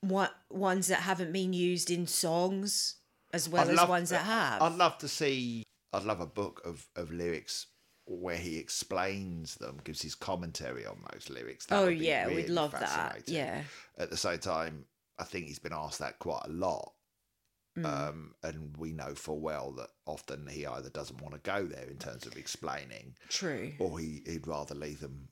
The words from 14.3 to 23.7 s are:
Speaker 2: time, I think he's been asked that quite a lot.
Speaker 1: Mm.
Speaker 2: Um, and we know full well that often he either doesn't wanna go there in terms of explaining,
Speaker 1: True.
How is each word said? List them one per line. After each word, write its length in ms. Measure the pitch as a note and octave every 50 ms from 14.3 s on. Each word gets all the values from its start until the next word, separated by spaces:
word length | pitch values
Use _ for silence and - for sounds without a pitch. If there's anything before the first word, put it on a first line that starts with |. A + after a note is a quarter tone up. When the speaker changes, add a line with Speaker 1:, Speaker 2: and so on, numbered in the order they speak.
| F2 E2
Speaker 2:
time, 480 | - F#2+ F2 D#2+ E2 E2 D#2 D2+ C2+ _ _ _ _ _ _ -
I 60 | -
think 220 | - - F#2+ E2+
he's 120 | D2+ D2 -
been 160 | - E2 E2
asked 240 | D#2 D2+ D2+ C#2+ -
that 200 | D2+ - - -
quite 220 | - F2 D#2 - -
a 40 | -
lot. 420 | D#2 E2+ F#2+ F#2 D#2+ A#1+ - - _ _ _ _ _ _ _ _ _ _ _ _ _ _ _ _ _
Speaker 1:
Mm. 80 | E3+ E3+
Speaker 2:
Um, 500 | - D2 C#2+ C#2+ D2+ D2 D#2+ D#2 D#2+ - _ -
and 340 | D#2+ D#2 D#2 D#2+ D2 D2 D2
we 140 | E2 D#2+ D#2+
know 220 | D#2 C#2 C2+ D2
full 260 | C#2+ - - D#2 D2+
well 320 | D#2 D#2 D#2 D2 B1+ C#2 C2+
that 180 | B1+ A#1+ - _ _ _
often 400 | - D2+ C#2+ - - C2+ C#2+ D2
he 180 | C#2 C#2+ D2 D2
either 220 | C#2+ B1 B1+ C2 C2+
doesn't 320 | C2+ D2 C#2+ C2 B1+ B1+
wanna 180 | C#2 D2 C#2+ D2+ -
go 220 | - F#2+ G2+ G2
there 180 | F2 - C2 B1+ B1+
in 80 | C#2 C2+
terms 260 | - - A#1+ B1+ A#1+
of 100 | A#1 -
explaining, 800 | - C#2+ - - - - D#2 C2 C2+ C#2+ B1+ A#1 G#1+ A1+ C2 - - - -
Speaker 1:
True. 440 | - - G3 F3 C#3+ A2 F#2 -